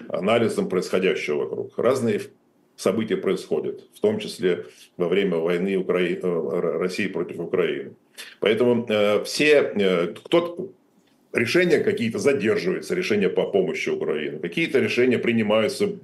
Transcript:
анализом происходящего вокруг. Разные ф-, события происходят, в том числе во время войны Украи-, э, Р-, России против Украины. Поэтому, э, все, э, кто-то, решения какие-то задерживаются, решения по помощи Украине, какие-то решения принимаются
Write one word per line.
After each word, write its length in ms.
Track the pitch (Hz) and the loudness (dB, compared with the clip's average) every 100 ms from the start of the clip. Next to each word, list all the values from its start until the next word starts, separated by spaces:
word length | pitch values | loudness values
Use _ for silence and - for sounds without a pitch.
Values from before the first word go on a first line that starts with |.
| - | -8
анализом 600 | - 95 117 110 95 90 | -4 2 2 2 0 0
происходящего 760 | 92 87 101 92 - - 73 | -2 0 0 0 0 -2 -4
вокруг. 340 | - - - - | -4 -6 -8 -2
Разные 380 | 117 131 113 101 | 0 0 0 -2
ф-, 140 | - _ _ _ _ - | -6 _ _ _ _ -4
события 420 | 101 104 110 90 | -2 0 -2 -2
происходят, 640 | 95 90 - 78 - - - | 0 -2 -2 -4 -4 -8 -16
в 60 | - | -2
том 180 | 107 190 | 0 0
числе 480 | - - 90 87 - - - - | -4 -2 -2 -2 -6 -20 -20 -4
во 100 | 87 | 0
время 280 | 95 95 82 | 2 2 0
войны 400 | 82 87 98 92 | 0 0 0 -2
Украи-, 420 | 90 90 87 90 | 0 0 0 -2
э, 60 | 92 | -2
Р-, 520 | 85 73 87 85 80 | -2 -2 -2 -2 -2
России 260 | 90 - 95 | -2 -2 -4
против 320 | 85 87 - | -4 -6 -6
Украины. 540 | 85 - 82 69 - - _ - - - | -4 0 0 -2 -10 -16 _ -20 -20 -2
Поэтому, 440 | 98 110 120 117 - | 0 4 4 2 2
э, 340 | 107 104 101 | 2 4 2
все, 500 | - - 147 147 - 104 | -2 2 6 6 4 2
э, 300 | 98 90 87 - | 2 2 0 -4
кто-то, 460 | - 170 170 - - - _ _ _ _ _ 120 | 0 2 2 -6 -12 -14 _ _ _ _ _ -2
решения 440 | 117 170 180 135 | 2 2 4 4
какие-то 400 | 110 101 113 110 | 2 0 -2 0
задерживаются, 760 | 139 135 107 92 - 82 - | 0 2 2 0 0 -4 -4
решения 340 | 90 - 104 92 | -4 0 0 2
по 140 | - 78 | 0 0
помощи 380 | 98 85 76 - | 0 0 -2 -4
Украине, 480 | 78 80 78 73 73 | -2 -2 -2 -4 -6
какие-то 400 | 87 - 165 131 | -6 -4 0 0
решения 400 | 131 - 127 110 | 2 2 2 2
принимаются 680 | - 117 104 107 104 - 101 - | 2 0 2 2 2 0 -2 -4